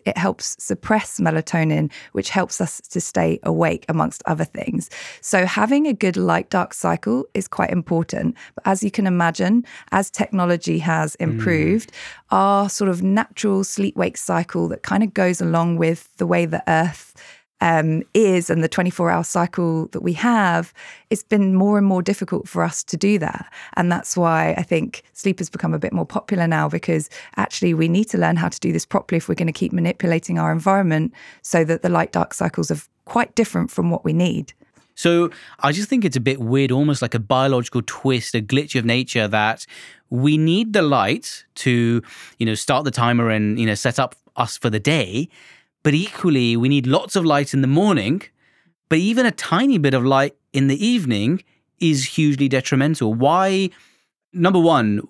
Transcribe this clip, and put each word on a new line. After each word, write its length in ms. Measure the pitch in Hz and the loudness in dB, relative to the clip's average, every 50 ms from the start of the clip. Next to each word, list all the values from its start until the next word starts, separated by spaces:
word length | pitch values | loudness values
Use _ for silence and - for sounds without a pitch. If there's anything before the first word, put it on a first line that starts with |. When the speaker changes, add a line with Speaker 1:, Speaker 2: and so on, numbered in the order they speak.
| - | -6
Speaker 1:
it 100 | - - | -6 -4
helps 400 | - 170 190 180 - - - - - | -2 -2 -2 -2 -4 -6 -10 -10 -8
suppress 600 | - - 196 180 - - 220 214 - - - - | -6 -6 -6 -4 -2 0 0 0 -2 -4 -4 -2
melatonin, 720 | 190 165 160 160 156 - - 170 160 156 151 156 156 147 - - - - - | -2 0 0 0 -2 -2 0 0 2 2 2 0 0 -2 -4 -8 -16 -10 -6
which 180 | 196 196 - | -6 -6 -2
helps 320 | - 202 180 - - - 185 | -2 -2 -2 -2 -2 -4 -4
us 180 | 165 - - | -6 -6 -10
to 180 | - - - 180 | -14 -10 -8 -6
stay 400 | 170 - - 185 170 165 160 - - | -6 -4 -2 0 0 0 0 -2 -2
awake, 420 | - 165 160 170 160 170 - - - | -2 0 0 0 0 0 -2 -4 -4
amongst 320 | 160 160 156 156 - - - | -2 0 -2 -2 -4 -6 -6
other 220 | - 160 156 160 | -4 -4 -4 -4
things. 420 | - - - - - - - 165 - - - - - - - | -6 -6 -8 -6 -4 -4 -4 -6 -8 -12 -16 -16 -16 -16 -14
So 240 | - - - 190 185 | -6 0 2 2 2
having 420 | 185 - 208 214 226 277 285 302 | 2 0 0 0 2 2 2 2
a 60 | 311 247 | 2 0
good 240 | - - 190 175 | 0 0 0 0
light-dark 560 | 185 180 180 165 165 190 - - 185 180 - - | 0 2 2 2 0 0 0 -2 -2 -2 -2 -4
cycle 540 | - - 170 170 165 - 202 226 254 277 - - | -4 -2 -2 -2 -2 -2 -2 -2 -2 -2 -4 -6
is 140 | 202 190 - | -6 -6 -4
quite 220 | - - 185 - | -4 -4 -2 0
important. 680 | - 180 160 - 175 165 170 - - - - - 247 - - - _ | -2 -2 -2 0 0 -2 -2 -2 -4 -4 -4 -4 -4 -6 -10 -20 _
But 120 | - - | -6 -2
as 160 | 196 190 190 - | -2 0 0 -2
you 80 | 202 | -2
can 160 | - - 202 | -2 0 0
imagine, 600 | 190 180 175 175 165 165 - 190 180 214 240 240 - - - - - | 2 2 2 2 2 0 0 0 2 2 2 0 -2 -8 -20 -8 -4
as 200 | - 190 202 - | -2 -2 -2 -2
technology 680 | - - - - - 190 180 175 175 170 - 175 165 160 | -2 -4 -4 -2 0 0 2 2 2 0 0 -2 -2 -2
has 360 | 156 170 160 160 156 156 - | 0 0 0 0 0 -2 -4
Speaker 2:
Mm. 80 | - 170 | -4 -4
Speaker 1:
improved, 680 | 165 - 113 110 185 170 156 151 160 185 226 220 - - - - - - - - - | -2 -2 -2 0 0 2 2 2 2 2 0 -2 -6 -14 -18 -18 -18 -18 -20 -6 -2
our 400 | - 190 196 196 202 196 202 202 | 2 2 4 4 4 2 2 0
sort 180 | - - 208 196 | -2 -2 0 0
of 140 | 180 175 185 | 0 0 0
natural 640 | 190 196 214 226 - - - - 214 196 190 196 | 0 2 0 0 -2 -6 -4 -2 0 0 0 -2
sleep-wake 520 | - - - 196 202 - - 180 - - | -2 -4 -4 -4 -2 -2 -2 -2 -2 -2
cycle 500 | - - - 180 170 170 - - 180 170 170 | -4 -4 -2 -2 -2 -2 -2 -2 -4 -2 -4
that 140 | 165 - - | -4 -6 -6
kind 200 | - - 190 220 | -2 0 0 0
of 100 | 208 - | 0 0
goes 300 | - 190 180 180 - 180 | 0 0 0 0 0 0
along 340 | 170 165 165 165 170 170 | 0 0 0 0 0 0
with 320 | 165 170 160 170 165 - - _ | 0 0 0 0 -2 -6 -12 _
the 100 | - 190 | -4 -2
way 200 | 170 175 175 170 | 0 0 0 0
the 160 | 160 160 - - | 0 -2 -2 0
Earth 460 | - 165 160 165 180 147 - - - - - - - - - _ _ _ - - | 0 2 2 2 0 -2 -8 -14 -20 -20 -20 -20 -20 -20 -20 _ _ _ -2 0
um, 400 | 170 165 160 156 160 156 160 - - - | 2 2 2 2 2 0 -2 -2 0 2
is 380 | 208 220 202 185 180 170 - | 2 4 4 4 2 2 0
and 100 | 165 165 160 | 0 0 0
the 60 | 160 - | 0 0
twenty-four 320 | - 175 180 - - 175 170 | -2 -2 -2 -2 0 0 0
hour 140 | 175 170 170 | 2 0 -2
cycle 640 | - - 185 170 180 - - 175 170 165 160 160 - - | -2 -2 -2 -2 -2 -2 -2 -2 0 0 -2 -4 -6 -6
that 100 | - - | -6 -4
we 120 | 180 175 | -4 -4
have, 600 | 151 - 240 240 226 202 180 170 170 170 - - - - - - - _ - | -2 0 2 2 2 2 2 0 0 -2 -4 -10 -20 -20 -20 -20 -16 _ -6
it's 120 | 220 202 - | -6 -6 -4
been 320 | - 226 208 202 190 190 | 0 0 2 2 4 4
more 240 | 185 190 202 208 208 | 4 4 4 4 4
and 80 | 202 | 2
more 160 | 196 190 180 180 | 2 2 0 0
difficult 460 | - 208 - - 160 - 170 - - | -2 -4 -4 -4 -6 -6 -6 -6 -6
for 140 | - 180 170 | -4 -2 -2
us 180 | 165 156 - - | -2 -2 -6 -8
to 120 | - - | -8 -6
do 220 | 160 - 202 214 196 156 | -2 0 2 2 2 0
that. 200 | - - - - - - - - - - | -2 -6 -8 -10 -14 -20 -20 -20 -8 -4
And 140 | - 180 175 | 0 0 2
that's 260 | 175 - - - - | 0 0 -2 -4 -2
why 380 | 180 175 165 165 160 160 160 160 - | 0 2 2 2 2 2 0 0 -2
I 60 | 175 | -2
think 380 | - 180 160 156 - - - - _ _ | -2 -2 -2 -2 -4 -8 -12 -20 _ _
sleep 260 | - - 196 190 185 | -6 -4 -2 -2 -2
has 100 | 123 - | -4 -8
become 240 | - - - 160 160 | -8 -6 -4 -4 -2
a 40 | 156 | -2
bit 140 | 147 - - | -4 -4 -4
more 120 | 180 165 | -4 -4
popular 420 | - - - - - 208 180 170 165 | -4 -6 -6 -4 -2 -2 0 0 2
now, 200 | 165 156 151 151 | 2 0 0 0
because 400 | 147 170 - - 165 156 151 - - - - - - | -2 -4 -2 -2 -2 -2 -2 -6 -10 -18 -20 -10 -6
actually 360 | - 196 - - - - 180 165 | -6 -4 -4 -4 -2 -2 0 0
we 160 | 160 165 165 | 2 2 2
need 200 | 170 190 220 - | 2 2 0 0
to 80 | - 180 | 0 0
learn 180 | 170 165 165 | 2 2 2
how 140 | 165 165 170 | 0 0 -2
to 100 | - - | -4 -4
do 120 | - 175 165 | -4 -2 -2
this 120 | 165 - | -2 -4
properly 340 | - - 196 - - 185 165 | -2 -4 -4 -2 -2 -2 -2
if 100 | - - | -2 -2
we're 80 | 170 - 175 | -4 -2 -2
gonna 100 | 165 156 - 190 | -4 -4 -2 -4
keep 100 | - - | -2 -2
manipulating 640 | 180 170 170 - - - 175 170 160 - - 175 165 | 0 0 -2 -2 -2 -2 0 0 0 -2 -2 -2 -2
our 140 | 160 160 160 | 0 0 -2
environment 640 | 165 160 202 196 196 196 175 160 156 156 165 - - - - - - - | 0 0 2 2 2 2 2 0 0 0 -2 -6 -10 -20 -20 -20 -18 -8
so 220 | - - 170 165 | -2 0 0 2
that 180 | 156 165 165 - | 2 0 -2 -2
the 60 | 175 | 0
light 240 | 175 165 160 - - | 0 0 0 0 -2
dark 220 | 175 170 - - | -2 -2 -2 -2
cycles 360 | - - 170 - - 165 147 | -4 -4 -2 -2 -2 -4 -4
are 100 | 170 151 - - _ _ _ | -4 -6 -8 -14 _ _ _
quite 300 | - - 233 233 - - | -4 -2 -2 -2 -2 0
different 360 | - 226 - - 180 170 - | -2 -2 0 0 -2 -4 -4
from 200 | - - 175 170 | -2 -2 -2 -2
what 140 | 170 - - | -2 -2 -2
we 80 | 160 156 | -2 0
need. 400 | 165 175 175 - 165 143 - - _ _ _ _ _ _ _ _ | 0 0 0 -2 -4 -6 -10 -14 _ _ _ _ _ _ _ _
Speaker 2:
So 360 | - - 170 170 170 175 170 - - - - - - | -2 0 2 2 2 2 0 -2 -8 -20 -20 -8 -2
I 120 | - 139 147 | 0 0 0
just 160 | 180 208 208 | 0 -2 -2
think 160 | 277 254 208 | 0 0 0
it's 120 | 175 131 | 0 0
a 40 | 131 113 135 | 0 0 0
bit 80 | 131 139 | 0 0
weird, 300 | 120 110 123 139 139 131 127 | 0 0 2 2 2 2 2
almost 280 | 131 147 151 147 127 | 2 2 2 0 0
like 140 | - 117 - | -2 -2 -2
a 40 | 117 | -2
biological 640 | 107 - 139 131 131 135 135 123 120 - - 123 110 | 0 2 2 2 4 4 2 0 0 -2 -4 -4 -4
twist, 480 | - - - - 135 131 123 117 - - | -4 -6 -4 0 0 0 0 0 -2 -4
a 80 | 117 107 | -4 -2
glitch 360 | 104 - 135 147 147 - 135 | 0 0 0 0 0 -2 -2
of 60 | 113 | 0
nature, 420 | 117 117 123 131 - - 123 110 104 | 2 2 0 0 -2 -2 -2 0 0
that 380 | 101 107 107 110 110 - - - - - - - - - _ - | 2 2 2 0 0 -4 -8 -18 -20 -20 -20 -20 -20 -20 _ -8
we 260 | - 120 131 147 151 | -2 0 2 4 4
need 380 | 156 156 160 165 196 233 226 208 | 4 4 2 2 2 0 0 0
the 80 | 214 170 | 2 2
light 600 | 151 139 127 98 101 127 208 - - - - - _ - - - | 4 4 2 2 2 0 -2 -4 -10 -14 -16 -18 _ -12 -4 0
to, 380 | 131 123 120 117 117 117 117 110 - - - - - - - | 2 2 2 4 2 2 0 -2 -4 -12 -20 -20 -16 -8 -4
you 80 | 117 | -2
know, 80 | 113 110 | -2 -2
start 300 | 104 - - 143 131 151 | -2 0 0 0 2 0
the 60 | 143 | 0
timer 400 | 120 - 120 120 120 120 117 113 | 0 0 2 2 4 4 2 2
and, 280 | 110 107 107 104 107 117 | 2 2 0 0 0 0
you 80 | 117 | 0
know, 80 | 110 104 | 0 0
set 240 | 101 - 127 117 - | 0 -2 -2 0 0
up 160 | 135 123 - - _ _ - | -2 -2 -4 -10 _ _ -4
us 220 | - 123 113 - - | -4 -4 -4 -4 -4
for 100 | - 123 | -2 -2
the 100 | 107 107 | -2 0
day. 500 | 104 139 156 160 113 90 95 117 156 175 _ - - - - - _ _ _ _ - | 0 2 2 2 0 -2 -2 -4 -4 -6 _ -16 -20 -20 -20 -20 _ _ _ _ 0
But 120 | 156 143 | 0 0
equally, 640 | 156 185 214 - - - 180 151 135 123 117 117 | 0 0 -4 -6 -2 0 2 2 4 4 2 2
we 120 | 117 117 131 | 2 2 2
need 180 | 143 143 127 | 2 2 2
lots 300 | 127 135 165 - - - | 2 0 0 0 0 -2
of 80 | 196 170 | 0 2
light 300 | 160 147 143 143 - - | 2 2 2 0 0 0
in 80 | 135 135 | 0 2
the 40 | |
morning. 560 | 139 139 156 196 214 190 139 95 104 147 196 - - _ _ _ _ _ _ _ _ _ _ _ - | 4 4 4 4 4 4 2 2 0 -2 -2 -4 -10 _ _ _ _ _ _ _ _ _ _ _ -2
But 80 | 165 160 | 0 2
even 260 | 175 202 233 233 254 | 2 2 2 2 2
a 80 | 233 - | 0 0
tiny 460 | - - - - 175 247 277 262 185 | -4 -4 -2 0 0 2 2 2 2
bit 160 | 143 139 131 | 2 2 2
of 100 | 131 120 | 2 2
light 300 | 131 135 135 139 143 - _ _ _ - | 2 2 2 2 0 -2 _ _ _ -2
in 160 | 135 135 135 | 0 2 2
the 100 | 135 147 208 | 2 2 2
evening 580 | 226 247 240 175 131 113 101 101 120 170 185 - _ _ _ _ _ _ - | 0 0 0 0 0 0 0 0 0 -2 -2 -4 _ _ _ _ _ _ -2
is 240 | - 165 156 135 131 | 0 2 2 2 0
hugely 440 | - - - 156 147 143 131 143 135 | -2 0 0 2 2 2 2 2 2
detrimental. 640 | 131 131 127 - - 131 139 151 160 - 127 107 110 | 2 0 0 0 0 2 2 2 0 0 0 0 0
Why, 560 | 113 127 139 160 180 190 190 196 190 196 180 - - _ _ _ _ _ _ _ _ _ _ - | 2 2 4 4 4 2 2 2 0 0 -2 -4 -8 _ _ _ _ _ _ _ _ _ _ -2
number 260 | 180 170 180 190 180 | 0 2 4 4 6
one, 380 | 165 165 160 139 113 107 104 104 - - | 6 6 4 4 4 2 0 -2 -4 -6